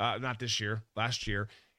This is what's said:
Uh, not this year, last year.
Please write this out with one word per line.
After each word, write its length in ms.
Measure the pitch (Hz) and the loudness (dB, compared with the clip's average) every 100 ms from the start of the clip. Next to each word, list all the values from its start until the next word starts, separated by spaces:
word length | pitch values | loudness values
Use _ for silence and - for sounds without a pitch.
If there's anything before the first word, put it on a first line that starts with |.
Uh, 180 | 117 107 | 0 2
not 200 | 127 117 | -2 -2
this 200 | 120 110 | -2 0
year, 220 | 107 110 107 - | 0 -2 -4 -2
last 300 | 113 120 - | 0 0 -2
year. 200 | 101 104 - - | -2 -2 -6 -20